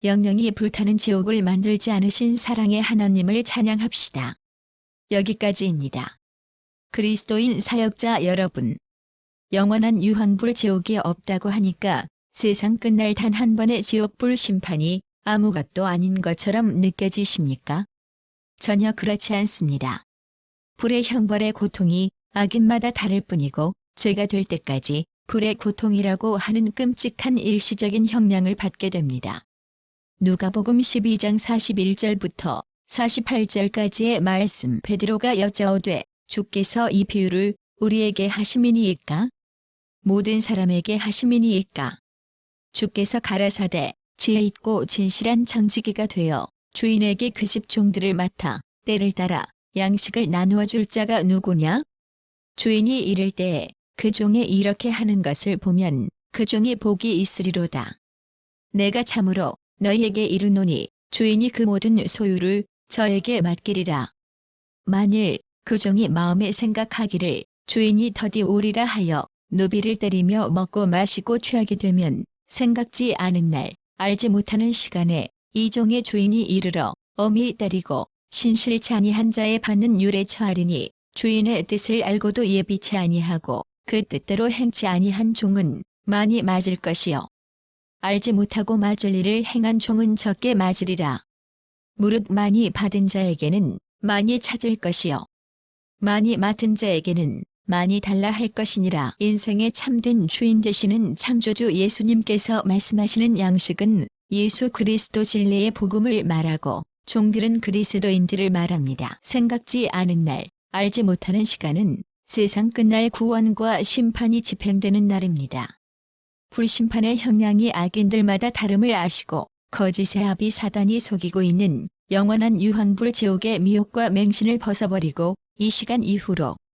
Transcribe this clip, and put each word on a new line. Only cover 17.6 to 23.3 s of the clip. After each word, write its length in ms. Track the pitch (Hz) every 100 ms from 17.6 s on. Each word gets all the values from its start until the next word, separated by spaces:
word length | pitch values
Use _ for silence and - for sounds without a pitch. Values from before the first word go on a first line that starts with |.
| - 147 202 _ _ _ _ _ _ _
전혀 320 | - 208 220
그렇지 420 | 214 202 208 -
않습니다. 680 | 208 208 - 160 139 131 - _ _ _ _ _ _ _ _
불의 260 | 233 240
형벌의 500 | 233 240 214 208 214
고통이 580 | 220 208 - 180 175 190 _ _
악인마다 580 | - 202 233 220 233 240
다를 280 | 240 208 196
뿐이고, 500 | -